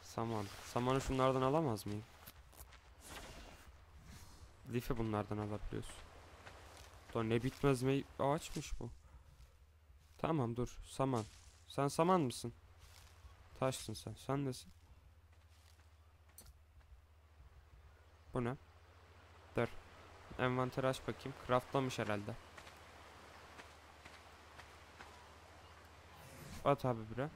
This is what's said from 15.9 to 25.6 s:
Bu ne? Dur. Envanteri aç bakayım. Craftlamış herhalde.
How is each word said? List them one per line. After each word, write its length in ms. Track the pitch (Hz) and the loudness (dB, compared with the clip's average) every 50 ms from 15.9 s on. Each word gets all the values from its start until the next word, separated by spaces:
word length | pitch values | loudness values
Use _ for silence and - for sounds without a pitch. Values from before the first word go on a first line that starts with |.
| - - - - - - - - - - - - - - - - - - - - - - - - - - - - - - - - - - - - - - - - - - - - - - - - - | -20 -20 -20 -20 -20 -20 -20 -20 -20 -18 -18 -18 -20 -20 -20 -20 -20 -20 -20 -20 -20 -20 -20 -20 -20 -20 -20 -20 -20 -20 -20 -20 -20 -20 -20 -20 -20 -20 -20 -20 -20 -20 -20 -20 -20 -20 -18 -2 0
Bu 100 | 131 123 | 2 2
ne? 120 | 117 131 - - - - - - - - - - - - - - - - - - - - | 2 0 -2 -8 -18 -20 -20 -20 -20 -20 -20 -20 -20 -20 -20 -20 -20 -20 -20 -20 -2 2
Dur. 120 | - 120 - - - - - - - - - - - - - - - | 2 2 2 0 -8 -12 -14 -18 -18 -18 -18 -18 -18 -14 -10 -2 2
Envanteri 480 | 127 127 127 127 127 127 - - 131 131 | 2 4 4 4 2 2 2 4 4 4
aç 140 | 131 - - - | 4 2 -2 -4
bakayım. 300 | 117 - - 135 135 - - - | -4 -4 -6 -8 -8 -8 2 6
Craftlamış 520 | 127 127 - - - 139 135 127 - - | 6 6 6 6 2 4 4 4 2 0
herhalde. 360 | 117 104 107 104 104 107 117 - - - - - - - - - - - - - - - - - - - - - - - - - - - - - - - - - - - - - - - - - - - - - - - - - - - - - - - - - - - - - - - - - | 2 2 2 0 0 -4 -6 -8 -10 -16 -16 -16 -16 -16 -16 -16 -18 -18 -18 -16 -16 -16 -18 -18 -18 -16 -16 -16 -16 -16 -16 -16 -16 -16 -16 -18 -18 -20 -20 -18 -18 -18 -16 -16 -18 -18 -18 -18 -18 -18 -16 -16 -16 -16 -16 -18 -18 -18 -16 -16 -16 -16 -16 -18 -18 -18 -18 -18 -18 -18 -18 -18